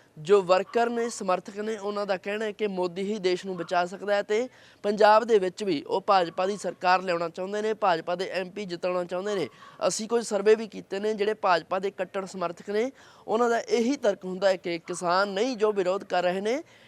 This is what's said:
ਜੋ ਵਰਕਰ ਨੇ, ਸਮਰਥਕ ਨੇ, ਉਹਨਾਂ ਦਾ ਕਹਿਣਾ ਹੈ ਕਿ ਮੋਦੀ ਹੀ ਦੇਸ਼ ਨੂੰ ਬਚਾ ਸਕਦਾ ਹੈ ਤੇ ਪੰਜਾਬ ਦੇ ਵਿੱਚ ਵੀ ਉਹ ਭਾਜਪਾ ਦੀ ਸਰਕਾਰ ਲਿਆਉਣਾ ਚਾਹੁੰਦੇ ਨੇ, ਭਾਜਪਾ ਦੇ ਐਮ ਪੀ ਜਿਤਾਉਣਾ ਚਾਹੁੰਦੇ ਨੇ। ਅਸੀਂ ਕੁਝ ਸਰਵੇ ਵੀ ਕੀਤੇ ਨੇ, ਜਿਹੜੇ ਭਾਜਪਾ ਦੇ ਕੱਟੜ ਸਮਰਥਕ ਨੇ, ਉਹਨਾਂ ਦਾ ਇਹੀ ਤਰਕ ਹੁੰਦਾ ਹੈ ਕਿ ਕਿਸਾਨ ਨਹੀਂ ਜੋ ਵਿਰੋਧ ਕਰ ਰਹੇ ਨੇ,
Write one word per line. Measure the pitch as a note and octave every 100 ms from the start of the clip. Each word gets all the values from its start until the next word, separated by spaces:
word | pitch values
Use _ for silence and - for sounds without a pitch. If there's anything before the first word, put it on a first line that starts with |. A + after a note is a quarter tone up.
| _ -
ਜੋ | D3+ G3+
ਵਰਕਰ | F3+ F#3 F#3+ A#3 A#3
ਨੇ, | A#3 A#3
ਸਮਰਥਕ | - G3 F3+ G3+ G3
ਨੇ, | G#3+ A3
ਉਹਨਾਂ | G3+ G#3 G3+
ਦਾ | F#3
ਕਹਿਣਾ | G3+ G#3
ਹੈ | A3
ਕਿ | G3+ G#3+
ਮੋਦੀ | F#3 F3+ F3
ਹੀ | G3 G#3+
ਦੇਸ਼ | F#3 F3+ G3
ਨੂੰ | F#3
ਬਚਾ | E3 F3 F3
ਸਕਦਾ | F#3 G3
ਹੈ | G3+
ਤੇ | G3+ G#3+ B3+ - - _
ਪੰਜਾਬ | G3+ G#3 G#3 G#3+
ਦੇ | A3+ A3
ਵਿੱਚ | F#3 -
ਵੀ | G#3 D3+
ਉਹ | - F#3
ਭਾਜਪਾ | F#3+ F#3+ E3+ E3+ F#3
ਦੀ | G3+
ਸਰਕਾਰ | F#3+ - F3+ F#3
ਲਿਆਉਣਾ | F#3 E3+ E3+
ਚਾਹੁੰਦੇ | E3 F#3 G#3
ਨੇ, | G#3+
ਭਾਜਪਾ | G#3+ G3+ E3 E3
ਦੇ | F3+ F#3
ਐਮ | E3+ F#3
ਪੀ | G3
ਜਿਤਾਉਣਾ | G3+ E3+ F#3 F3+
ਚਾਹੁੰਦੇ | F3 F3+ G3+
ਨੇ। | G3+ C#3+ - - - F3+
ਅਸੀਂ | - A3
ਕੁਝ | A#3 A3
ਸਰਵੇ | G#3 G3+
ਵੀ | G#3+ A3
ਕੀਤੇ | F#3+ F3 G3
ਨੇ, | G#3
ਜਿਹੜੇ | A3 G3+
ਭਾਜਪਾ | G#3+ G3 E3+ D#3 F#3
ਦੇ | G3
ਕੱਟੜ | G#3 F#3 G3+
ਸਮਰਥਕ | F#3+ F#3+ E3+ E3+ -
ਨੇ, | G#3 B3 - - - -
ਉਹਨਾਂ | A3+ A#3+
ਦਾ | A#3
ਇਹੀ | - A3+ A3+ C#4
ਤਰਕ | A3+ F#3+
ਹੁੰਦਾ | F#3 F#3 G3
ਹੈ | F#3
ਕਿ | F#3 E3+
ਕਿਸਾਨ | - F3 F3+ F3+ G3+
ਨਹੀਂ | F#3+ B3 A#3+
ਜੋ | G#3+
ਵਿਰੋਧ | G3+ F3+ F#3+
ਕਰ | G3+ F3+
ਰਹੇ | F3 F#3
ਨੇ, | G#3 C4+ E4+ -